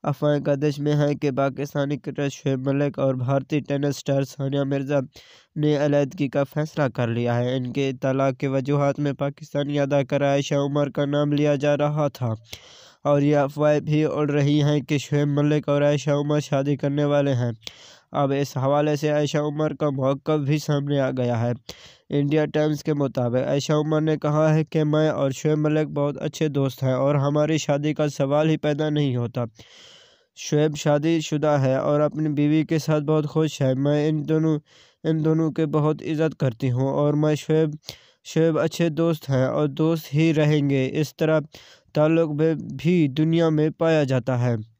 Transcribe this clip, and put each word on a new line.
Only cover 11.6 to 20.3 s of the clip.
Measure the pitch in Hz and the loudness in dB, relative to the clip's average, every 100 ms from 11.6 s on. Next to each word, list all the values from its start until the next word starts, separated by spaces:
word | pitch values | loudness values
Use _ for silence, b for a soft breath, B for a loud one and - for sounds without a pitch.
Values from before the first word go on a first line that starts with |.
| 147 | 0
रहा | 147 147 151 147 | 0 0 0 -2
था | - 123 110 B B B B B B | -2 -4 -4 B B B B B B
और | 143 143 | 0 2
ये | 143 | 4
अफवाहें | 147 139 147 151 151 | 2 0 0 2 2
भी | - 151 | 2 0
उड़ | 156 - 147 | 0 0 0
रही | 147 143 151 | 2 2 2
हैं | 147 147 | 2 0
कि | 139 147 | 0 -4
शोएब | - 147 147 143 | 0 0 0 2
मलिक | 147 151 - | 2 0 0
और | 143 | 2
आयशा | 147 147 147 143 | 2 0 0 0
उमर | 147 147 | 0 -2
शादी | - 139 139 139 | 0 -2 0 -2
करने | 143 143 147 | -2 0 2
वाले | 143 139 | 2 2
हैं। | 123 120 113 B B B B B | 0 -2 -4 B B B B B
अब | - 139 | -2 0
इस | 139 139 139 | 0 -2 -2
हवाले | 135 147 151 147 | 0 2 2 0
से | 151 | 0
आयशा | 147 147 151 | 0 0 -2
उमर | 151 147 156 | -2 -2 -4
का | 143 151 | -2 -4
मौक़िफ़ | 139 135 139 - | 0 0 0 0